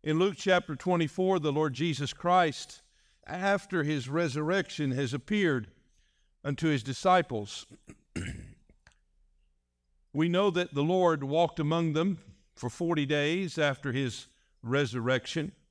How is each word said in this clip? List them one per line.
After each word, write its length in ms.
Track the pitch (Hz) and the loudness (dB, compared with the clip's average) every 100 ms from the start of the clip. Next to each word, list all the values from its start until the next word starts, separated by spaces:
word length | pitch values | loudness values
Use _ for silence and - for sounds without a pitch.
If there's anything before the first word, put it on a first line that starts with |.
In 160 | 151 156 | 0 2
Luke 180 | 190 - | 2 0
chapter 360 | 190 180 170 | 4 4 2
twenty-four, 640 | 139 180 175 160 - 185 190 | -6 0 2 0 0 2 2
the 140 | 147 | 0
Lord 220 | 143 156 | 0 -2
Jesus 400 | 123 170 139 143 | 0 -2 -2 -6
Christ, 640 | - 175 185 165 - - - _ _ _ _ | -4 2 4 4 -2 -14 -18 _ _ _ _
after 600 | - 170 196 202 - 180 | -12 -2 0 0 0 -2
his 240 | 147 151 123 | 0 -2 -2
resurrection, 840 | 156 170 139 151 190 - - 143 | -2 0 -2 0 0 -2 -4 -2
has 240 | 127 135 | -2 -2
appeared 560 | 131 - 214 180 131 107 _ _ _ _ _ _ _ | -4 -2 0 2 0 -4 _ _ _ _ _ _ _
unto 240 | 143 139 160 | -8 0 0
his 160 | 143 | 0
disciples. 840 | 113 127 185 185 160 113 101 - - - - - _ - | -2 -2 4 4 2 -6 -6 -12 -16 -20 -20 -20 _ -10
<clears throat> 60 | - - - - _ _ _ _ _ _ _ _ _ _ _ _ _ _ _ | -8 -10 -14 -20 _ _ _ _ _ _ _ _ _ _ _ _ _ _ _
We 160 | 139 170 | 0 2
know 220 | 175 202 | 4 2
that 240 | 175 180 | 2 -2
the 80 | 143 | 0
Lord 400 | 151 185 175 156 | 2 4 4 2
walked 380 | 139 156 170 - | 0 2 2 0
among 320 | 147 165 165 | 0 0 0
them 260 | 151 185 180 - - _ - | 2 0 -2 -10 -20 _ -8
for 120 | 120 | -8
forty 380 | - 170 160 139 | -4 -2 0 0
days 520 | 147 147 175 185 160 | 0 0 -2 -4 0
after 340 | 147 135 139 | 0 0 -4
his 340 | 127 131 - - _ _ _ | -2 -4 -6 -16 _ _ _
resurrection. 920 | 113 135 139 120 117 131 - 165 151 - _ | -2 0 0 -2 0 0 -2 -6 -6 -10 _